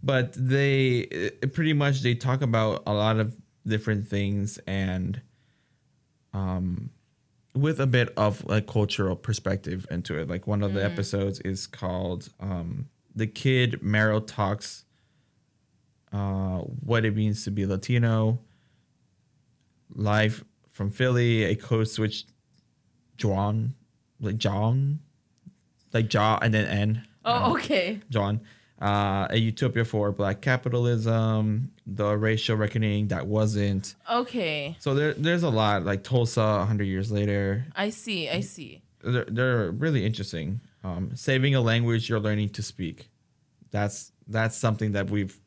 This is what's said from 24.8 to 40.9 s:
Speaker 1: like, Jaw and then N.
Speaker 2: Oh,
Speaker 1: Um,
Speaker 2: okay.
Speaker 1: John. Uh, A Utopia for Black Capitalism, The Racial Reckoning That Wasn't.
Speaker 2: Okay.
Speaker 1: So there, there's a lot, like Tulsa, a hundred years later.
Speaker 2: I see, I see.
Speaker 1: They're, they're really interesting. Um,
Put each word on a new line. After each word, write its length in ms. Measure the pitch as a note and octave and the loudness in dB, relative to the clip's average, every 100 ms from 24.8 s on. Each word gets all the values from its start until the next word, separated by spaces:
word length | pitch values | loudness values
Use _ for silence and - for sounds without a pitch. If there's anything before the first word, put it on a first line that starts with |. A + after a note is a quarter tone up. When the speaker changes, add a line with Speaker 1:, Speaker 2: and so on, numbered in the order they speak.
| C#3 D3 - _ _ _ - _ _ _ _ | 0 -2 -8 _ _ _ -20 _ _ _ _
Speaker 1:
like, 160 | A#2 A2 | 0 2
Jaw 300 | A2 G#2+ A2 | 2 2 4
and 140 | A#2 | 2
then 120 | G#2+ G#2 | 2 0
N. 400 | G#2 G#2 A2 - _ | 0 0 0 -4 _
Speaker 2:
Oh, 80 | - | -2
Speaker 1:
Um, 200 | A#3+ B3 | 0 2
Speaker 2:
okay. 480 | - - B3 F3+ G#3 - | 0 0 0 0 -4 -4
Speaker 1:
John. 320 | A#2 G2+ A2 - - _ _ | -2 0 -2 -6 -20 _ _
Uh, 460 | G2+ G2+ G2+ G2 G2 | -2 2 2 0 0
A 80 | A2+ | 2
Utopia 480 | A2+ G#2+ C3 A#2 | 0 0 0 0
for 260 | A2+ G#2+ G#2 | 0 0 0
Black 300 | F#2+ G2 F#2+ | 0 0 0
Capitalism, 1300 | - B2+ C3 A#2+ A#2+ A#2 A2+ A2+ A2 A2 G#2+ G#2+ C3 - - | 0 0 0 0 2 2 2 2 2 2 2 0 -4 -8 -12
The 300 | G#2 G#2 G#2 | -4 0 2
Racial 400 | A2 A2 - A2 | 2 0 0 0
Reckoning 520 | G#2 A2+ A2 G#2 G#2 | 0 0 0 0 0
That 180 | F#2 E2 | -2 -2
Wasn't. 680 | G#2+ A2 G#2+ G2+ G2 G2+ - - | 2 2 2 0 0 -4 -14 -2
Speaker 2:
Okay. 640 | A#3 B3 B3 F3 D3+ C#3+ E3 | -2 0 -2 -2 -2 -6 -6
Speaker 1:
So 160 | - | 0
there, 180 | C#3 D3+ | 2 2
there's 300 | D3 D3+ E3+ | 0 0 2
a 80 | E3 | 2
lot, 340 | A2 G#2+ G2+ | 2 4 2
like 180 | F2 G2 | 0 -2
Tulsa, 380 | - B2+ A#2 - | 2 2 4 2
a 240 | G#2+ G#2 | 2 2
hundred 200 | F#2+ G#2+ | 2 0
years 260 | G2 F#2+ G2 | 0 -2 -2
later. 540 | G#2+ G#2 G2+ G2 G2+ C#3 - | 0 0 2 0 -2 -4 -4
Speaker 2:
I 140 | G#3 | -4
see, 400 | A3 - G3 D3+ | -4 -6 -4 -2
I 100 | D3 | -4
see. 400 | B2+ - C#3 D2 _ _ | -4 -8 -16 -18 _ _
Speaker 1:
They're, 240 | - B2 - | -2 -2 0
they're 440 | A2+ B2+ B2 F#2+ | 0 2 2 0
really 340 | G2 D#3 C#3+ G2+ | 0 0 2 0
interesting. 540 | A2 F#2+ E2+ D#2 G#2+ - _ | -2 -6 -6 -4 -6 -10 _
Um, 320 | F#2+ | -8